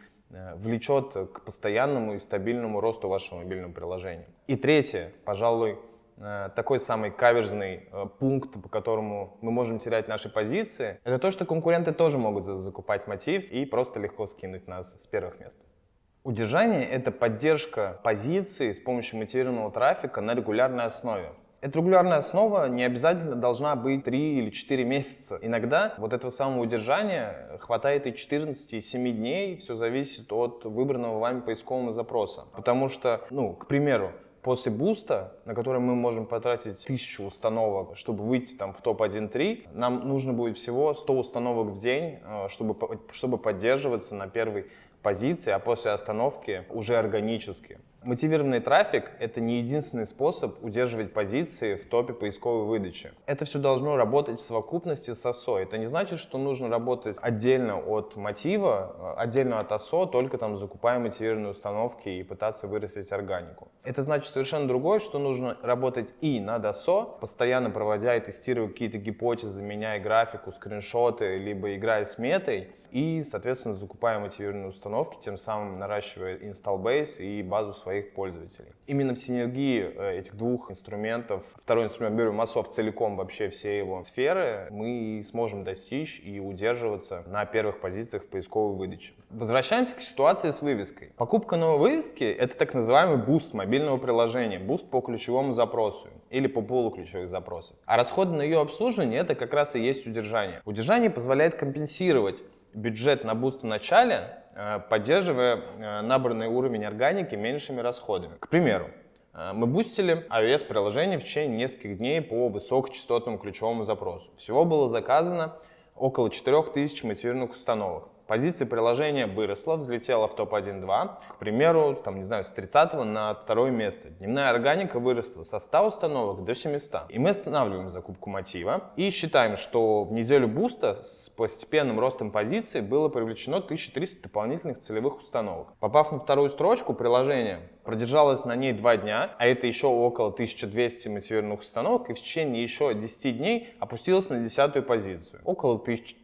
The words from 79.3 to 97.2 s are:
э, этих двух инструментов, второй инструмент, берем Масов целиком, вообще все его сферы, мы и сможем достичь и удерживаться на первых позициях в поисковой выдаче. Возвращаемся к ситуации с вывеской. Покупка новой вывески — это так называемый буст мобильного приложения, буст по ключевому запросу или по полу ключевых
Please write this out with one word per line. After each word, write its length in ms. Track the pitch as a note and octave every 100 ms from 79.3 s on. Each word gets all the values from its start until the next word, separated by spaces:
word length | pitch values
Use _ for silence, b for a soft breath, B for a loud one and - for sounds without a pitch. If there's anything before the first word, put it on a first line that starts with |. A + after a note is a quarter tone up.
| B2 A#2+ B2+ C#3 A#2+ F2
э, 260 | - G2 F2+
этих 160 | F2+ G2+
двух 340 | A#2 A#2+ -
инструментов, 720 | F#2 - G#2 G#2+ A#2 A#2 F#2+ - -
второй 300 | - A#2 A2
инструмент, 300 | - A2+ A2
берем 200 | A2+ G#2
Масов 340 | A2+ A#2+ G2+
целиком, 480 | - G#2+ G#2 A2 G2
вообще 320 | F2+ - G2+
все 280 | - G#2 G2+
его 260 | F#2+ F#2
сферы, 640 | F2 - C#3 F#3+ D3 G#2 F#2
мы 460 | G#2 A2+ A#2+ A2 A2
и 40 |
сможем 420 | G#2 A#2 A2+ G2+ F#2+
достичь 560 | F#2+ - C3 D3+ -
и 160 | F#2+ G2+
удерживаться 840 | G2 F#2 G#2+ A#2+ A#2 G2+ - F2+ E2+
на 180 | G#2 G#2
первых 360 | A2+ G#2+ -
позициях 420 | F#2 F#2+ A2+ G#2
в 60 | -
поисковой 480 | G2 F2 A2 G#2 F#2+
выдаче. 360 | F#2 F2 - - -
Возвращаемся 640 | A2+ A2+ B2+ C3 A#3 B3
к 60 | -
ситуации 520 | - - D3 F3+ E3
с 100 | C#3+
вывеской. 500 | C#3+ A#2 F#2+ - - -
Покупка 400 | A#2+ G#3+ A3 E3+
новой 220 | E3 D3
вывески — 440 | G3 D#4+ - - A2+ -
это 160 | B2 -
так 160 | D#3
называемый 440 | C3 A2+ C#3 F3+ C#3
буст 360 | G#2+ D#3 -
мобильного 440 | G#2+ F#2+ C3 D3+ C3
приложения, 640 | C3 A#2 A#2 B2 A2+ F#2
буст 300 | F#2+ E3+ -
по 120 | B2+
ключевому 520 | B2+ A2+ - B2+ C#3
запросу 540 | A#2+ A2 A2+ G#2+ - - - -
или 180 | B2+ C3+
по 140 | B2+
полу 300 | G#2 B2+ A2+
ключевых 360 | F#2 E2 F#2+